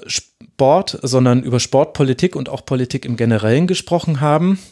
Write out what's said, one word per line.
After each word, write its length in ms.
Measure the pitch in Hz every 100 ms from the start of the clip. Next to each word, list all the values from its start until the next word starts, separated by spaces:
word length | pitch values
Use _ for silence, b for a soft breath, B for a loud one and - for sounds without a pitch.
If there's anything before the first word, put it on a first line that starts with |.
| -
Sport, 920 | - - _ - - 135 175 196 -
sondern 400 | 120 127 127 123
über 200 | 127 120
Sportpolitik 720 | - 135 156 - 131 127 180 143
und 140 | 127
auch 160 | 143 -
Politik 400 | 131 123 135 -
im 100 | 117
Generellen 500 | 117 110 110 131 180
gesprochen 540 | 180 - 175 170 143
haben. 400 | 151 151 180 190 -